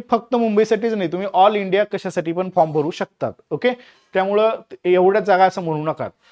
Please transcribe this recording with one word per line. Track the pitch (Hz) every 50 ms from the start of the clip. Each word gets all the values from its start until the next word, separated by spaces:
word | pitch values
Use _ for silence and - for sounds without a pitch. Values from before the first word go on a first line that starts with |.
| 233 -
फक्त | 247 220 226 _ 254
मुंबईसाठीच | 240 233 220 208 208 220 220 233 202 226 233 220
नाही, | 208 185 160
तुम्ही | 160 180 196
all | 202 - 180 190 214 214
इंडिया | 208 196 190 190 202 208
कशासाठी | - - 180 - 185 - 180 156 165
पण | 165 175 185 185 -
फॉर्म | 185 160 160
भरू | 147 156 143 160
शकतात. | - - 196 - _ _ 139 120 - - _ _
ओके, | 160 143 - 247 247 240 - - _ _ _ _ -
त्यामुळं | 185 190 196 202 214 220 220 214 180 - _ - - -
एवढ्या | 180 180 185 180 190 196 214
जागा | 190 202 190 180 190
असं | 175 - 196 175
म्हणू | 160 156 151 151
नका, | 160 143 - 123 98 - _ _ _